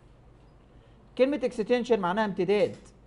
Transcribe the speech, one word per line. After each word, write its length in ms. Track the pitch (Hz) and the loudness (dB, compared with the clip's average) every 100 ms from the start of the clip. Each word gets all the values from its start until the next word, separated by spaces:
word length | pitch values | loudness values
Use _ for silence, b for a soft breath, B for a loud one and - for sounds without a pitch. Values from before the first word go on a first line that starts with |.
| - - - - - - - - B B - - | -20 -20 -20 -20 -20 -20 -20 -20 B B -18 0
كلمه 220 | 262 285 | 2 2
اكستنشن 560 | 240 - 208 247 240 226 | -4 -4 0 0 2 0
معناها 240 | 180 196 | 0 -2
امتداد 520 | 214 180 180 208 175 - - - | -2 -2 0 2 0 -2 -20 -20